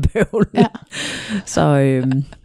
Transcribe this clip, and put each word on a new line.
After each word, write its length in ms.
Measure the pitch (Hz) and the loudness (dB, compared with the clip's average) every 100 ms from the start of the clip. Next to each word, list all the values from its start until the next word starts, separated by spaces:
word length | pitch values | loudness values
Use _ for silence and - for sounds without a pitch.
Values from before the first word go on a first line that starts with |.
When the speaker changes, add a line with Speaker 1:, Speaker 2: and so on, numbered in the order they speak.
Speaker 1:
<laughs> 60 | 143 | 0
bøvl. 360 | 226 196 226 - | 0 -2 0 0
Speaker 2:
Ja. 120 | 226 - - - - - - - 208 - | 2 2 0 -16 -12 -10 -10 -8 -8 -4
Speaker 1:
Så, 140 | - 156 143 | 0 2 2
øhm, 460 | 135 131 131 131 139 - | 2 0 0 -2 -4 -10